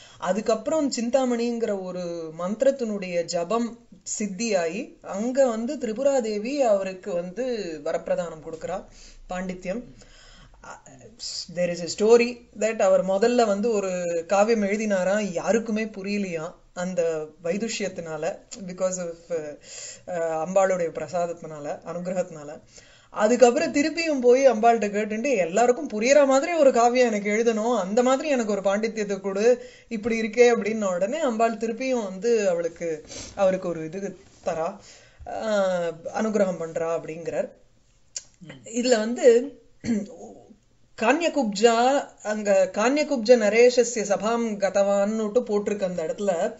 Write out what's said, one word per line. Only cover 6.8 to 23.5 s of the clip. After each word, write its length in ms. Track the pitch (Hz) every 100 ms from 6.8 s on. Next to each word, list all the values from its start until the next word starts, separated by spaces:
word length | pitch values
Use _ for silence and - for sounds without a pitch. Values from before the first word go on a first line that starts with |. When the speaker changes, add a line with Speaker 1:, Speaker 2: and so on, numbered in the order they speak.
| 190 185 214
Speaker 1:
வந்து 640 | 175 180 180 254 233 180 151
வரப்பிரதானம் 600 | 151 170 175 185 170 160 156
கொடுக்குறா, 400 | 160 165 185 220 - - - -
பாண்டித்யம். 520 | 180 185 180 175 214 185 - - - - - - - - - - 127 117 110 - - - 165
There 140 | 175
is 120 | 175
a 60 | 170 -
story 400 | 214 240 240 240 - -
that 220 | 214 220
அவர் 240 | 196 190 180
முதல்ல 400 | 190 233 247 220
வந்து 260 | 196 226
ஒரு 520 | 214 190 180 175 170 165
காவியம் 360 | 196 214 233
எழுதினாராம், 680 | 196 208 220 190 185 208 208
யாருக்குமே 540 | 165 156 220 226 214 220
புரியலையாம் 680 | 202 190 208 196 165 165 - _
அந்த 520 | - 180 180 165 160 156 -
வைதுஷ்யத்தினால, 960 | 170 196 226 - 190 180 165 156 160 - - - 185
because 320 | 180 185 180
of, 140 | 170 170 -
uh, 260 | 170 151 143 - - - - - 175 165 160 160
அம்பாளுடைய 440 | 190 190 180 165
பிரசாதத்தினால, 880 | 160 156 180 170 170 160 151 147 190 165
அனுகிரகத்தினால. 760 | 170 175 185 170 151 147 160 - - - - _
அதுக்கப்புறம் 640 | - 214 240 240